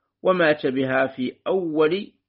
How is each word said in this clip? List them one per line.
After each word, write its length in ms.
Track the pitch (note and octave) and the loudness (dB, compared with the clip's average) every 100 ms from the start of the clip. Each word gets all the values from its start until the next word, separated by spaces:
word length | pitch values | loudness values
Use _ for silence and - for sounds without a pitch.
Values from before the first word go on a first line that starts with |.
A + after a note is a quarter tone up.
| _ _ | _ _
ومات 460 | - F#3 D#3+ D3+ C#3+ | -2 2 2 2 0
بها 400 | B2+ C3 C3 C3+ | -2 0 0 -2
في 280 | - B2 - - | -4 -8 -6 -4
أول 640 | F#3 E3+ D3+ D#3 F#3+ - _ | -4 -2 2 2 0 -6 _